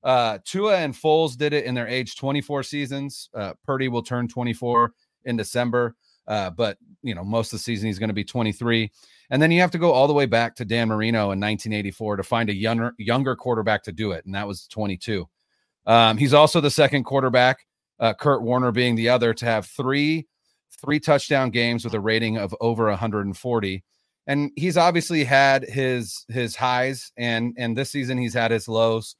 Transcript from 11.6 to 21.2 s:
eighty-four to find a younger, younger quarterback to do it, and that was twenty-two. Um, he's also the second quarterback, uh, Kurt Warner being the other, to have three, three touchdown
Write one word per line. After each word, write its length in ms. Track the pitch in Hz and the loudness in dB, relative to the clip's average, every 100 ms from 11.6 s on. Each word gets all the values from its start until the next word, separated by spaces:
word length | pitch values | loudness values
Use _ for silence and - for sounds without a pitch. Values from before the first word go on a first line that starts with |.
| 113 | -4
eighty-four 440 | 104 101 - 107 101 | -4 -4 -6 -6 -4
to 60 | |
find 280 | 98 117 113 | -2 -2 0
a 40 | |
younger, 400 | 101 110 117 117 120 | -2 -2 0 -2 -6
younger 360 | 104 120 135 | -2 0 0
quarterback 480 | 120 127 113 107 104 | -4 -2 -2 0 -2
to 80 | - | -2
do 200 | 82 107 | -6 -4
it, 140 | 85 90 | -4 -6
and 80 | |
that 120 | 98 101 | -8 -8
was 200 | 98 - | -10 -12
twenty-two. 600 | - 104 90 - 104 85 _ _ _ _ _ - | -6 -6 -6 -4 -6 -6 _ _ _ _ _ 4
Um, 320 | 113 113 113 | 6 6 4
he's 160 | 135 | 4
also 260 | 147 151 175 | 6 6 6
the 100 | 147 | 0
second 340 | - 143 143 | 4 2 2
quarterback, 640 | 120 135 131 123 123 131 _ _ _ _ | 0 0 2 4 4 2 _ _ _ _
uh, 140 | 113 | -2
Kurt 300 | 107 147 135 | 0 0 0
Warner 300 | 113 123 127 | 2 0 0
being 220 | 113 123 | 2 2
the 140 | 113 113 | 2 2
other, 240 | 127 117 | 2 2
to 120 | 113 117 | 0 0
have 200 | 110 95 | -2 -4
three, 600 | - 127 139 147 160 151 _ _ _ _ | -6 -2 0 0 -2 -6 _ _ _ _
three 300 | - - 151 | -14 -4 -2
touchdown 480 | 156 143 | 2 2